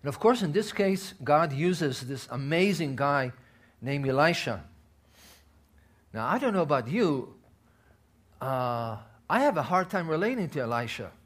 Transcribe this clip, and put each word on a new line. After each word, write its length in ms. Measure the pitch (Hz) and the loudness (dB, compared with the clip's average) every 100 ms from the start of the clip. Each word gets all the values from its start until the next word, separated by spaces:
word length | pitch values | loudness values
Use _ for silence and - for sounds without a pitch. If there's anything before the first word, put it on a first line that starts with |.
And 80 | 143 | -6
of 100 | - | 2
course, 220 | 226 247 | 4 4
in 100 | 165 | 2
this 200 | 156 214 | 0 -2
case, 420 | - 196 190 - - | 0 0 0 -6 -10
God 300 | 131 147 165 | 2 4 4
uses 480 | 135 175 185 147 123 | 0 0 0 -2 -2
this 260 | 127 135 - | -8 -10 -8
amazing 640 | 123 139 165 196 170 156 127 | -8 -2 2 2 2 -2 0
guy 380 | 139 143 127 - - _ _ _ | 2 2 0 -6 -20 _ _ _
named 260 | - 143 135 | -4 -2 0
Elisha. 560 | 131 156 170 - 101 73 - _ _ _ _ - - _ _ _ _ _ _ _ | 4 4 4 -2 -6 -10 -20 _ _ _ _ -20 -20 _ _ _ _ _ _ _
Now, 140 | 110 117 | -6 -2
I 140 | 220 | 0
don't 140 | 262 | 0
know 100 | 196 | 0
about 240 | 156 143 117 | 2 2 0
you, 480 | 196 196 139 - - _ _ _ _ _ _ _ _ _ _ | 0 2 0 -4 -16 _ _ _ _ _ _ _ _ _ _
uh, 560 | 131 131 123 120 113 110 - - _ | -4 -2 -2 -2 -4 -8 -12 -20 _
I 120 | 202 | 2
have 160 | 285 180 | 2 2
a 60 | |
hard 280 | 120 180 185 | 0 0 0
time 180 | 196 165 | -2 -2
relating 400 | 156 208 254 170 | 0 0 -2 -4
to 100 | 147 | -4
Elisha. 500 | 117 117 117 - 95 - | -2 -2 -4 -8 -10 -14